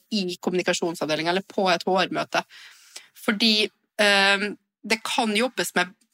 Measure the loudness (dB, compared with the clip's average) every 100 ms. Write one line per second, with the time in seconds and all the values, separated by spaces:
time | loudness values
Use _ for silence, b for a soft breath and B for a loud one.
0 | -4 -4 -4 -4 -4 -2 -2 -2 -2 -4
1 | -4 -2 0 -2 -4 -2 2 2 0 0
2 | 0 -2 -4 -4 -6 B B B B B
3 | B -8 -4 2 2 2 0 _ _ 0
4 | 4 4 4 2 0 -8 _ _ -4 -4
5 | -2 -2 0 0 -2 -2 -4 -2 -2 -6
6 | _